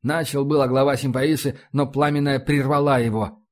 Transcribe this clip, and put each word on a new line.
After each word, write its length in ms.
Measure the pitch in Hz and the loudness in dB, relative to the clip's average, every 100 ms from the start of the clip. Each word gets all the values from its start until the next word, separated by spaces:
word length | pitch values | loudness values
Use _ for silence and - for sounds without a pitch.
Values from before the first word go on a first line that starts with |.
начал 420 | 120 160 151 143 139 | -2 -4 -2 -2 0
было 220 | 151 131 | 2 2
глава 280 | 127 139 135 | 2 2 0
Симпаисы, 640 | 139 127 143 156 143 127 - | -2 0 0 0 -2 -6 -6
но 160 | 139 139 | -4 -2
Пламенная 520 | 139 147 147 143 139 | 0 0 0 0 -2
прервала 600 | 139 147 135 143 143 131 | 0 0 2 2 2 2
его. 440 | 117 110 101 - _ | 2 -2 -4 -8 _